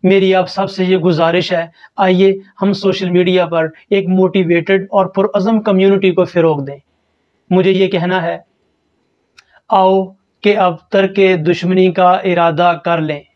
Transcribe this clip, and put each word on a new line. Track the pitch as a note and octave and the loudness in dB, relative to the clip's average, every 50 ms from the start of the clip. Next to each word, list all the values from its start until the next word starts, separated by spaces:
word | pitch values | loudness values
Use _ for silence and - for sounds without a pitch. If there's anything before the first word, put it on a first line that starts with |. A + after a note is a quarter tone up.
| - | 2
मेरी | F#3 F#3+ G3 F#3+ F#3 F#3 | 2 2 2 2 2 2
आप | F#3 F3+ | 0 0
सबसे | - - - G3 F#3+ F#3+ F#3+ F#3 | -2 -4 -6 -6 -6 -4 -4 -2
ये | F3+ F#3 | 0 0
गुजारिश | F#3 D#3+ F#3 E3+ D3+ E3 E3 E3+ F3+ F3 - F#3 | 0 2 0 0 2 0 0 0 -2 -2 -2 -4
है, | E3 E3 E3 _ _ - - _ - | -6 -6 -8 _ _ -20 -20 _ -2
आइए | G3 F#3 F#3 F3+ G3 G3 G3 G3 - _ _ - | 0 2 2 4 2 2 2 -2 -8 _ _ -4
हम | F#3+ G3+ G3+ | -2 -2 -2
social | - - G3 F3+ - F#3+ F3+ | -2 -2 -4 -2 -2 -4 -2
media | F3 F3+ F3+ F3+ F3+ F3+ F3 | 0 0 0 2 2 0 0
पर | D#3+ E3+ E3 D#3+ D#3+ D#3+ - _ _ G#3 | 0 -2 -4 -4 -4 -6 -14 _ _ -2
एक | G3 F#3+ F3+ | -2 0 0
motivated | F#3 F#3 F#3 F3+ F3+ G3 F#3 E3 F3 E3+ E3 - G3 G3 F#3+ - - | 0 2 0 2 2 0 0 0 0 -2 0 0 -2 -2 -2 -2 -2
और | G3+ F#3+ F#3 - | -2 -2 -2 -2
पुरअज़म | F#3+ G3 G#3+ - G3+ F#3 G#3+ A3+ A3 | -2 -2 -2 -2 -2 -2 0 0 0
community | G#3+ A3 G3 F#3 F#3+ G3 G3 G3 G3 F#3+ | 0 0 0 2 4 2 2 2 0 0
को | F3 F#3 F3+ | 0 0 -2
फ़रोग़ | E3+ - F3+ E3 E3 D#3 C#3+ | 0 0 0 0 0 0 -2
दें। | C#3 C3+ C#3+ C#3+ _ _ _ _ _ _ _ _ _ _ _ _ _ _ F#3 | -6 -10 -12 -16 _ _ _ _ _ _ _ _ _ _ _ _ _ _ 0
मुझे | F#3 F#3 G3 | 0 2 2
ये | F#3+ F#3 F#3+ F3+ | 2 0 0 0
कहना | G3 F3 E3 F3+ F#3 F#3 | -2 -4 -2 -2 -4 -2
है, | E3+ E3+ E3+ E3 _ _ _ _ _ _ _ _ _ _ _ _ _ _ _ _ _ _ _ - _ _ _ _ _ _ | -4 -4 -8 -8 _ _ _ _ _ _ _ _ _ _ _ _ _ _ _ _ _ _ _ -20 _ _ _ _ _ _
"आओ | A3 F#3+ F#3+ F#3+ F#3+ F#3+ F#3+ F#3 - _ _ _ _ _ - | 0 2 2 4 2 0 -2 -4 -10 _ _ _ _ _ -2
कि | G3+ G#3 | 0 2
अब | G#3 F#3+ F3+ E3+ D#3+ _ _ - | 2 2 0 0 -4 _ _ 0
तर्क | G3 G3 F#3+ F#3+ G3+ G3 F#3+ F#3 F3 | 0 0 0 0 0 2 2 2 0
दुश्मनी | D3+ F3+ F3+ - - F3 F#3 F#3 F#3 F#3 E3+ | 0 -2 -2 -2 -2 -2 2 2 2 2 2
का | F#3+ F#3 F3+ F3+ F#3 - | 2 2 2 2 2 0
इरादा | F#3+ F3 E3+ E3+ E3+ D#3+ D3 F3 F3 E3+ | -2 0 0 0 0 0 2 0 0 0
कर | D#3+ - F3 E3+ E3 | -2 -2 -4 -2 -2
लें। | D#3 D3+ D3+ C#3+ - _ _ | -2 -4 -6 -8 -10 _ _